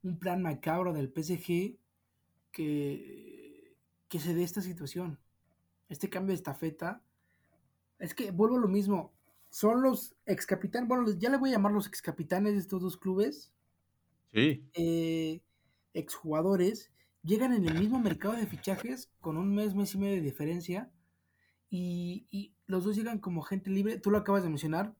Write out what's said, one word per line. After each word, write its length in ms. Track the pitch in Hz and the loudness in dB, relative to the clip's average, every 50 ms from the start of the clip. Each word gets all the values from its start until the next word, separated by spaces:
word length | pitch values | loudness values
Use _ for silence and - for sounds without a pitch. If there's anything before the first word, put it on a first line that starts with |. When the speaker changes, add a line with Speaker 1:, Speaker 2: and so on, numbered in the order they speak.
| - | -4
Speaker 1:
un 160 | 185 175 165 | -4 -6 -4
plan 240 | - 185 175 190 180 | -2 -2 -2 0 0
macabro 500 | 170 151 - - 160 160 175 185 180 165 | -2 -4 -4 -2 -2 0 0 0 0 0
del 180 | 151 139 131 | -2 -4 -4
P 100 | - - | -4 -6
S 180 | 156 156 185 165 | -4 -4 -4 -6
G, 400 | 170 - 175 170 185 214 247 - _ _ _ _ _ _ _ _ _ _ _ _ _ _ | -2 -2 0 0 0 -2 -6 -10 _ _ _ _ _ _ _ _ _ _ _ _ _ _
que, 1300 | _ - 160 151 147 147 143 143 143 - - - - - - - - - - - - - - - _ _ _ _ _ _ _ _ | _ -6 -4 -2 0 0 0 -2 -4 -6 -8 -14 -16 -16 -16 -18 -20 -20 -20 -20 -20 -20 -20 -20 _ _ _ _ _ _ _ _
que 100 | - 175 | -6 -4
se 160 | 147 170 170 | -2 0 0
dé 80 | 170 175 | 0 0
esta 180 | 170 170 214 | 0 -2 -6
situación, 580 | 185 185 180 170 156 139 - 175 180 170 147 - _ _ _ _ _ _ _ _ _ _ _ _ _ _ | -6 -6 -6 -8 -8 -8 -6 -6 -6 -6 -8 -10 _ _ _ _ _ _ _ _ _ _ _ _ _ _
este 220 | 170 - - 190 | -10 -6 -6 -4
cambio 220 | - 190 185 190 190 | -4 -2 0 0 0
de 40 | |
estafeta. 680 | 170 - - 139 - - 160 156 - - 170 - - _ _ _ _ _ _ _ _ _ _ _ _ _ _ _ _ _ _ _ _ | 0 -2 -6 -6 -4 -4 -6 -4 -4 -6 -6 -6 -8 _ _ _ _ _ _ _ _ _ _ _ _ _ _ _ _ _ _ _ _
Es 160 | - 175 - | -10 -10 -6
que 160 | - 254 202 | -4 -4 -4
vuelvo 260 | 185 170 208 220 247 | 2 4 4 6 6
a 40 | 254 | 6
lo 80 | 233 202 | 4 4
mismo, 440 | 185 202 202 196 202 180 156 - _ _ _ _ _ _ _ _ | 4 4 4 4 2 0 0 -4 _ _ _ _ _ _ _ _
son 320 | - - - 208 233 247 262 | -8 2 4 4 4 6 4
los 340 | 269 247 - - - - _ _ | 4 2 2 -4 -8 -14 _ _
ex 200 | - 196 - - | -2 -2 -2 0
capitán-, 420 | - 196 185 - 190 - 240 247 226 | -2 -2 -2 -2 -4 -2 -2 0 2
bueno, 220 | 247 254 247 220 208 170 | 2 2 4 2 2 2
ya 120 | 180 240 | 2 2
le 60 | 269 | 2
voy 140 | 269 262 269 | 4 4 4
a 20 | 254 | 4
llamar 200 | 220 196 208 208 | 4 4 4 4
los 140 | 208 196 | 2 0
ex 160 | - - - - | -2 -6 -8 -6
capitanes 520 | - 156 - 165 147 185 180 202 208 208 | -6 -6 -6 -2 -2 0 2 2 2 2
de 40 | 202 | 2
estos 240 | 180 190 - 185 175 | 0 -2 -4 -4 -2
dos 140 | 185 170 | -4 -6
clubes. 560 | - - 190 185 185 208 254 294 - - - _ _ _ _ _ _ _ _ _ _ _ _ _ _ _ _ - | -4 -4 -2 2 2 2 0 0 -6 -14 -20 _ _ _ _ _ _ _ _ _ _ _ _ _ _ _ _ 2
Speaker 2:
Sí. 360 | 110 120 151 143 131 - - _ | 4 4 4 4 0 -4 -12 _
Speaker 1:
Eh, 680 | 170 170 165 165 165 165 165 160 165 160 160 160 175 _ _ _ _ _ _ _ _ _ _ _ | 0 0 2 2 2 2 2 0 0 0 -2 -4 -6 _ _ _ _ _ _ _ _ _ _ _
exjugadores, 1000 | - - - - - - 160 151 156 160 185 196 190 180 185 220 214 - - _ _ _ _ _ _ _ | -8 -6 -6 -8 -10 -4 -2 0 2 4 4 4 6 4 4 2 0 -8 -16 _ _ _ _ _ _ _
llegan 300 | 160 196 214 247 262 247 | 0 2 2 4 2 4
en 120 | 226 185 | 4 4
el 120 | 160 160 165 | 4 4 2
mismo 200 | 190 214 240 262 | 2 2 2 2
mercado 360 | 233 202 160 - - 196 220 | 2 2 0 0 -2 -2 -2
de 120 | 233 220 | -2 -4
fichajes 640 | 196 - 143 - - 190 185 - 233 262 247 - _ _ _ | -4 -6 -6 -4 -4 -4 -2 -4 -8 -8 -8 -10 _ _ _
con 160 | - 165 156 | -8 -4 -4
un 180 | 160 185 196 202 | -2 0 0 2
mes, 200 | 202 214 214 190 | 2 0 0 0
mes 200 | 196 202 190 - | 0 -2 -2 -2
y 40 | 190 | -2
medio 180 | 196 202 196 | -2 0 0
de 60 | 190 160 | 0 0
diferencia, 680 | 143 135 - 151 151 170 175 170 175 175 190 240 247 _ _ _ _ _ _ _ _ _ _ _ _ _ _ _ _ | -2 -2 -2 -4 -4 -2 -4 -4 -4 -6 -6 -6 -10 _ _ _ _ _ _ _ _ _ _ _ _ _ _ _ _
y, 560 | - 180 180 180 175 175 175 175 180 208 - _ | -6 -4 -4 -2 -4 -4 -4 -4 -6 -8 -10 _
y 240 | - 196 202 - _ _ _ | -10 -10 -10 -10 _ _ _
los 180 | - 190 185 175 | -2 -2 0 0
dos 120 | 202 214 | 0 -2
llegan 220 | 208 220 233 233 208 | -2 -2 -2 -4 -4
como 240 | - 190 175 165 143 | -4 -4 -4 -4 -4
agente 260 | - 196 190 190 196 | -4 -4 -6 -2 -2
libre, 280 | 190 196 196 202 226 - | 0 0 0 0 -2 0
tú 120 | - 202 | 2 4
lo 80 | 202 214 | 4 4
acabas 240 | 208 202 202 202 185 | 4 4 2 4 4
de 60 | 170 | 2
mencionar 460 | 156 143 - 160 156 165 202 214 - _ | -2 -2 -2 0 0 0 -2 -2 -6 _